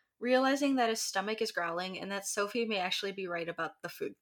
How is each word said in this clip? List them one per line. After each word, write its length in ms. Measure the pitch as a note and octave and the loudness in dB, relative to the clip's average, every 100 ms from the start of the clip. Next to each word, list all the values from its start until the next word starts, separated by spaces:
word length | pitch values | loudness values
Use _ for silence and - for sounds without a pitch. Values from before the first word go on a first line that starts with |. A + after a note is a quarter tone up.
| _ _ | _ _
realizing 560 | A#3 B3+ C4 C#4 C#4+ C4 | 4 4 6 4 4 4
that 140 | A#3 | 4
his 120 | A3 | 2
stomach 400 | - G3 G3 A3 | 0 -2 -2 0
is 120 | A3 | -2
growling 440 | - E3+ E3+ F#3 F#3+ | 0 -2 -2 -4 -6
and 100 | F#3+ | -4
that 160 | G3 G3 | -4 -2
Sophie 380 | - G3+ A#3+ A3+ | 0 0 0 0
may 140 | G#3 | 0
actually 340 | F3+ - G3 | 0 -2 -4
be 140 | G3 F#3 | -4 -4
right 200 | E3+ E3+ | -4 -4
about 340 | E3 D#3+ - | -4 -6 -6
the 60 | E3+ | -12
food 260 | - D3+ - | -6 -8 -6